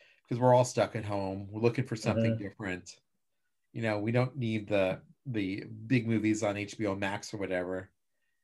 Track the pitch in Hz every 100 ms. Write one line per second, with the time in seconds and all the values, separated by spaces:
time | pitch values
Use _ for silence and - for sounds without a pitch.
0 | - _ - 120 127 123 123 113 98 110
1 | 104 101 95 95 98 110 117 123 123 110
2 | 117 113 113 113 98 - 98 92 - -
3 | _ _ _ _ _ _ _ 120 113 104
4 | 110 123 127 139 113 110 98 101 92 90
5 | - _ 139 107 98 95 - 110 110 131
6 | 113 110 107 107 104 101 101 - 104 98
7 | 98 104 - 104 92 92 90 92 95 _
8 | _ _ _ _